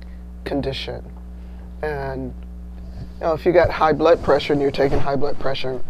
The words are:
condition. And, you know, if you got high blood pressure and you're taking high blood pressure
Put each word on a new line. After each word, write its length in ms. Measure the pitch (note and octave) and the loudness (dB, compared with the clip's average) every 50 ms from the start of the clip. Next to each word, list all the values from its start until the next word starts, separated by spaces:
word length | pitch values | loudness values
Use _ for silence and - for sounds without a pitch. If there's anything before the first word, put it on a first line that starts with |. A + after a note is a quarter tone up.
| - - - - - - - - - | -14 -14 -14 -14 -14 -14 -14 -12 -8
condition. 580 | - C#3 C#3+ B2+ C3+ C3+ - - - B2 - - - - - - - - - - - - - - - - - - | -6 -4 -4 -4 -4 -6 -6 -8 -10 -10 -10 -12 -14 -16 -16 -16 -16 -14 -14 -14 -14 -14 -14 -14 -14 -12 -8 -6
And, 500 | D3+ D3+ C#3+ C#3 C3+ C3+ C3 C3 B2+ B2 - - - - - - - - - - - - - - - - - | -6 -4 -4 -6 -6 -6 -6 -8 -8 -10 -12 -14 -14 -14 -14 -14 -14 -14 -14 -14 -12 -12 -12 -12 -12 -10 -6
you 60 | - | -2
know, 80 | E3+ D#3+ | -2 -2
if 120 | D3+ - | 0 2
you 60 | F#3 | 4
got 180 | E3 F3 E3 D3+ | 6 6 6 6
high 240 | - - D#3+ D#3 D3+ | 4 2 2 4 4
blood 300 | C#3 D#3 E3 E3+ D#3 - | 4 6 6 6 4 4
pressure 300 | - C#3+ C#3+ - - D3+ | 4 2 2 2 2 0
and 80 | C#3+ | 2
you're 100 | C#3 C#3 | 2 2
taking 280 | C3+ - C#3 C#3 C#3 C#3 | 2 2 2 4 6 4
high 160 | - C#3 C#3 | 4 4 4
blood 240 | C#3 D3 - - - | 4 4 4 4 4
pressure 400 | - C#3 C#3 - - C3+ C3 B2 - - | 2 2 2 0 -2 -2 0 0 0 0